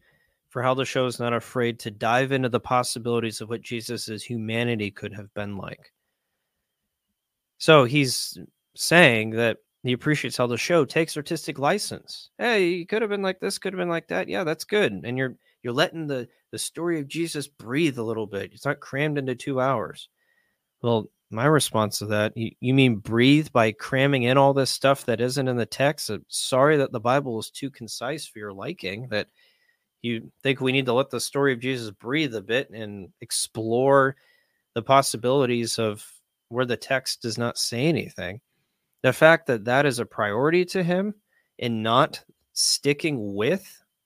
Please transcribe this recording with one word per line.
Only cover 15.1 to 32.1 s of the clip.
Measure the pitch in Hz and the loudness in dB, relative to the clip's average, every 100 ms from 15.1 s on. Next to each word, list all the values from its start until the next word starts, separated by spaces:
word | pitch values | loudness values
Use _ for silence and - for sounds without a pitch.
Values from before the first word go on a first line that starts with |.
| 127 | -4
you're, | 131 110 _ _ | -4 -6 _ _
you're | 120 | -6
letting | 120 165 165 156 | 0 0 -2 -6
the, | 135 120 _ _ | -6 -6 _ _
the | 147 | -10
story | - - 170 165 | -10 -6 -4 -4
of | 139 | -4
Jesus | 147 165 156 139 | -6 -6 -6 -10
breathe | _ 104 135 165 127 | _ -6 0 0 0
a | |
little | 113 110 107 | -4 -4 -6
bit. | 101 98 | -6 -10
It's | 113 139 | -8 -6
not | 143 | -6
crammed | - 135 151 147 | -6 -2 -2 -2
into | 131 | -4
two | 123 - 131 | -6 -4 0
hours. | 131 127 85 - - _ _ _ _ _ _ _ | 0 0 -4 -10 -20 _ _ _ _ _ _ _
Well, | 120 117 - _ - | 0 0 -2 _ -12
my | 110 135 | 0 4
response | 156 - 110 107 - | 4 4 0 0 -2
to | 104 | -2
that, | 104 107 113 | 0 0 -2
"You, | 113 - | -8 -6
you | 127 | 0
mean | 135 131 110 | 4 4 4
breathe | 104 113 127 147 151 | 0 4 6 6 4
by | 120 113 | 2 2
cramming | 107 - 135 139 139 | 0 -4 0 2 2
in | 120 135 | 4 6
all | 139 | 6
this | 139 127 | 4 0
stuff | - 135 139 - | 2 2 2 0
that | 113 | 0
isn't | 123 131 131 | 0 0 -2
in | 123 | 0
the | |
text? | 113 - 139 151 - | -2 0 0 0 -6
I'm | 101 - | -8 -8
sorry | - - 127 139 151 | -8 0 4 6 4
that | 135 | 2
the | 123 | -2
Bible | 113 135 139 110 | 0 0 0 -6
is | 107 | -8
too | - 139 | -10 -12
concise | - 110 - 120 156 - | -10 -14 -10 -8 -8 -12
for | 113 | -12
your | 104 | -12
liking, | 95 110 185 92 101 127 | -10 -10 -8 -8 -8 -6
that | 107 - _ _ _ _ _ _ _ | -6 -6 _ _ _ _ _ _ _
you | 120 113 - _ | -6 -6 -8 _
think | 135 131 | -4 -2
we | 131 | 0
need | 131 127 | 0 2
to | |
let | 120 135 | 2 0
the | 120 | -2
story | - 143 139 | -4 0 0
of | 123 | 0
Jesus | 127 131 113 | -4 -6 -8
breathe | 98 110 | -12 -6